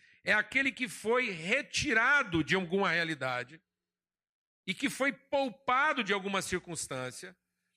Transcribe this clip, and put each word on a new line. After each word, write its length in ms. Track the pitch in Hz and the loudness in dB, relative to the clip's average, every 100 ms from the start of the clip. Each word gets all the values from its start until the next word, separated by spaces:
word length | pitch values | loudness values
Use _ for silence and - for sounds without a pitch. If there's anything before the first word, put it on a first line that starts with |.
| - _ | -20 _
é 80 | - | 0
aquele 400 | 208 208 262 269 | 2 2 0 0
que 160 | - 247 | -2 -6
foi 440 | - 214 247 247 | -4 0 0 0
retirado 1120 | 170 165 254 - - 277 226 240 285 233 165 135 | -4 0 0 0 -2 2 4 4 4 2 0 2
de 100 | 185 | 0
alguma 360 | 175 190 196 | 0 0 2
realidade 720 | 165 165 151 131 123 123 160 _ _ _ _ _ _ _ _ _ _ - | 2 0 -2 -4 -4 -6 -14 _ _ _ _ _ _ _ _ _ _ -8
e 80 | |
que 160 | 185 254 | -2 -2
foi 220 | - 277 | 0 -2
poupado 880 | 269 _ 277 269 - - 254 302 285 | -2 _ 0 0 -2 0 2 2 2
de 120 | 202 | 0
alguma 280 | 202 190 196 | 0 0 -2
circunstância 960 | - 180 175 160 - 131 127 - 92 - _ _ _ | -2 -4 -4 -8 -6 -6 -8 -10 -16 -20 _ _ _